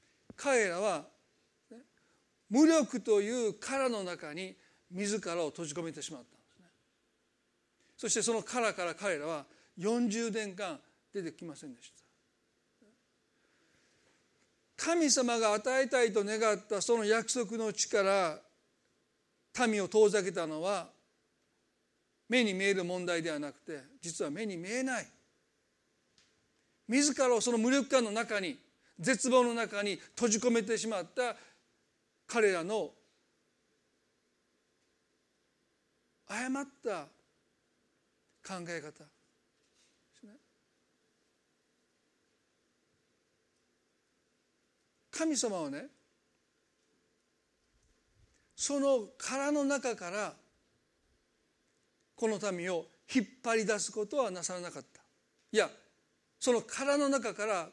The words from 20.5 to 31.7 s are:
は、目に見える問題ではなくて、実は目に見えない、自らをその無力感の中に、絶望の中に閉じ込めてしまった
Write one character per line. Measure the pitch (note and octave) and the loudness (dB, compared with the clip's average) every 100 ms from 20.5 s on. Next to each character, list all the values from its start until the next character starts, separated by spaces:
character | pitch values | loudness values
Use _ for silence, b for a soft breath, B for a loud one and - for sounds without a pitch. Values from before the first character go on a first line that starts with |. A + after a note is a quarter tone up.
| D#3 | -4
は、 | F3+ G3+ D3+ _ _ _ _ _ _ _ _ _ _ _ _ _ - | -2 -4 -6 _ _ _ _ _ _ _ _ _ _ _ _ _ 0
目 | A#3+ | 2
に | A3+ | 2
見 | F#3 G3 | 2 0
え | |
る | F#3+ | 0
問 | F3 F3+ F3+ | -2 -4 -2
題 | E3+ | -2
で | D#3+ | -2
は | D3+ | -6
な | D3 | -8
く | - | -12
て、 | - D3+ B2+ - | -14 -14 -14 -16
実 | E3+ D#3 D#3+ | -12 -6 -4
は | |
目 | D3+ A3 | -4 -6
に | F3+ | -6
見 | F3+ | -6
え | A#3+ | -4
な | C4 A#3+ | -4 -4
い、 | D#3 _ _ _ _ _ _ _ _ _ _ _ _ _ _ _ _ _ - | -8 _ _ _ _ _ _ _ _ _ _ _ _ _ _ _ _ _ -2
自 | B3 D4 | 2 2
ら | C4 C4 | 4 2
を | A#3 | 4
そ | B3 | 2
の | A#3 | 2
無 | A3+ | 4
力 | C#4 C#4 | 4 4
感 | C4 | 2
の | A3+ | 2
中 | G#3+ A#3 G#3+ | -2 -2 -4
に、 | F#3 B2+ _ _ b b | -4 -8 _ _ b b
絶 | E3+ B3 B3+ | -2 0 4
望 | B3+ | 4
の | A#3+ | 4
中 | A#3 A3 G#3 | 0 -4 -2
に | G3+ F3+ B - | -4 -4 B -2
閉 | A#3+ | 0
じ | G#3 | 2
込 | A#3+ | 2
め | A#3 | 2
て | G#3 A3 | 0 -2
し | A3 | -2
ま | G#3 | -6
っ | E3+ | -6
た | - B3 - B B _ | -4 -4 -4 B B _